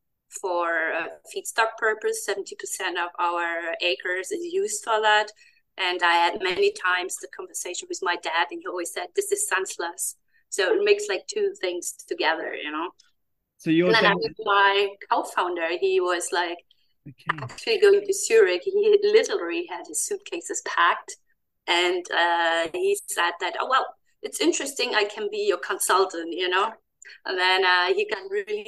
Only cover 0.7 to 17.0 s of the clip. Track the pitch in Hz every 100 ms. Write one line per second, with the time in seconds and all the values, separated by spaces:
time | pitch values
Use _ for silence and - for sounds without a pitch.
0.7 | 165 160 156 165 - - 392 - - 226
1.7 | - 220 214 220 220 - 196 185 - -
2.7 | - 190 175 175 - 170 175 170 165 170
3.7 | 165 175 180 185 180 185 339 - 185 -
4.7 | - - 220 220 214 214 - - _ _
5.7 | - 185 180 175 175 170 214 185 180 202
6.7 | 208 185 180 180 - - - - - -
7.7 | - - 180 185 175 170 160 180 170 185
8.7 | 180 170 - 180 - - 208 - 185 190
9.7 | - 170 175 - - _ _ - - 180
10.7 | 190 208 202 208 190 - - 202 190 180
11.7 | 180 - - - 170 151 160 - - 147
12.7 | 151 175 - _ _ _ _ _ _ -
13.7 | 160 180 226 208 196 - - 202 202 196
14.7 | 196 202 - - 240 - - 180 175 165
15.7 | 175 196 185 180 175 170 180 175 175 _
16.7 | _ _ _